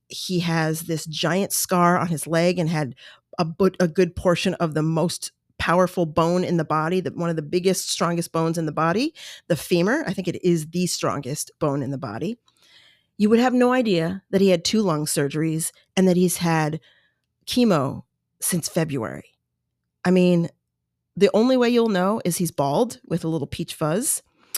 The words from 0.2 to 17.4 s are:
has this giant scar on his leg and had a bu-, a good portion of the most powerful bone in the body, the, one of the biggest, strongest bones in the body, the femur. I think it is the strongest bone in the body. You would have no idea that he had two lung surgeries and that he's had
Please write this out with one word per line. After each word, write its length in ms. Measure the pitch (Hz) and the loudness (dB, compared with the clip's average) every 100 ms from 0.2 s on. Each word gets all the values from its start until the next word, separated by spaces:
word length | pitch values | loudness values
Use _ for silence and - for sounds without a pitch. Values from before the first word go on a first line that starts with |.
| - 180 | -4 -2
has 420 | 170 165 160 160 | 0 0 0 -2
this 240 | 165 160 160 | -4 -6 -6
giant 480 | 151 160 180 196 | -4 0 0 -2
scar 440 | - - 180 175 175 | -2 0 2 4 2
on 80 | 170 | 0
his 180 | 151 151 | -4 -2
leg 320 | 165 175 180 | 0 2 2
and 100 | 160 | 0
had 280 | 160 131 - - - _ - | 0 -4 -8 -20 -20 _ -4
a 80 | 165 | -4
bu-, 240 | 165 190 - | 0 0 2
a 80 | 175 | 0
good 280 | 170 175 - | 2 0 0
portion 400 | 190 170 196 - | 0 2 0 -2
of 180 | 165 | -2
the 80 | 156 | 0
most 500 | 156 165 170 - - _ _ - | 0 0 -2 -4 -12 _ _ -6
powerful 460 | - 175 180 190 160 | 0 2 2 0 -2
bone 380 | 160 165 180 | 0 2 2
in 120 | 185 170 | 0 0
the 80 | |
body, 380 | 156 156 156 185 | 0 -2 0 -2
the, 100 | 147 | -2
one 180 | - 170 | -4 -4
of 60 | 160 | -4
the 60 | |
biggest, 480 | 151 180 185 180 - | -4 -2 0 -2 -4
strongest 420 | - 175 170 - | -2 -2 -2 -4
bones 260 | 165 165 170 | -2 -2 -2
in 80 | 156 | -4
the 60 | |
body, 420 | 165 165 190 302 - - - - | -2 0 0 -2 -6 -20 -10 -4
the 100 | 160 | -4
femur. 460 | - 175 190 294 - | 0 2 2 0 -2
I 60 | |
think 160 | 196 175 | -6 -6
it 140 | - | -2
is 240 | 180 170 156 | 0 0 0
the 200 | 180 180 | -2 -2
strongest 640 | - 147 110 123 151 - - | -2 -4 -4 -6 -8 -10 -4
bone 240 | 151 143 | -2 -2
in 80 | 131 | -4
the 60 | 139 | -6
body. 400 | 117 110 175 240 _ _ _ _ _ _ _ - | -8 -6 -8 -8 _ _ _ _ _ _ _ 0
You 120 | 208 | 2
would 100 | 226 | 4
have 140 | 254 | 4
no 200 | 247 247 | 4 2
idea 500 | 254 220 175 165 190 - | 2 2 0 0 -6 -2
that 80 | 190 | 2
he 100 | 196 | 4
had 140 | 175 | 2
two 180 | - 214 | 2 0
lung 240 | 196 151 151 | 0 0 -2
surgeries 680 | 165 143 151 160 160 - - _ - | -2 -2 -2 -2 -2 -6 -10 _ 2
and 100 | 185 | 4
that 80 | 175 | 4
he's 220 | 180 - | 2 2
had 420 | 170 160 151 170 _ _ _ _ _ _ | 0 2 0 -4 _ _ _ _ _ _